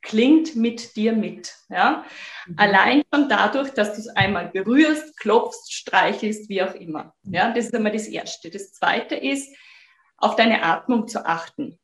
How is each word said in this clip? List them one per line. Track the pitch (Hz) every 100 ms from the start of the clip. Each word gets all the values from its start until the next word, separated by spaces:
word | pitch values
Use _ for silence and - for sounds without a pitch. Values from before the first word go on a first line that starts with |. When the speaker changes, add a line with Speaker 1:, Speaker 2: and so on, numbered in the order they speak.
Speaker 1:
klingt | - 220 247 320 320
mit | 233 233 233 - -
dir | 214
mit, | 226 180 - - - _
ja. | 180 214 311 - - - - -
Speaker 2:
Mhm. | 165
Speaker 1:
Allein | 202 196 220 262 -
schon | 294 269
dadurch, | 208 202 269 277
dass | - 208 -
du's | -
einmal | - 196 185 175
berührst, | 190 190 262 311 302 - -
klopfst, | 214 226 - - -
streichelst, | - - 190 180 202 214 214 -
wie | 196
auch | 190
immer. | - 170 156 - _
Ja, | 196 175 220
das | 233 226
ist |
einmal | 233 214
das | 214 -
Erste. | 165 - - 165
Das | 196 -
Zweite | _ 175 226 220 311
ist, | 269 277 - - - - _ _ _ _
auf | 208 -
deine | 226 -
Atmung | 165 180 - 240 214
zu | - -
achten. | 165 - - - -